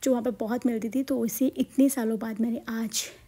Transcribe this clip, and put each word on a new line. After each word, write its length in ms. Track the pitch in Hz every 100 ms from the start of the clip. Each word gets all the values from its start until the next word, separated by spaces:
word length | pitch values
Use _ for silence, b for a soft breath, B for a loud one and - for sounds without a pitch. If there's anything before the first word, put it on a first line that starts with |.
जो 80 | 277
वहाँ 120 | 247
पे 80 | 233
बहुत 340 | 208 220 247 247
मिलती 240 | 226 226
थी। 140 | 247
तो 220 | 269 262 226
इसे 220 | - 262
इतने 420 | - 262 - 277
सालों 300 | 262 220 220
बाद 220 | 226 214
मैंने 200 | 233 233 -
आज 360 | 226 226 - - -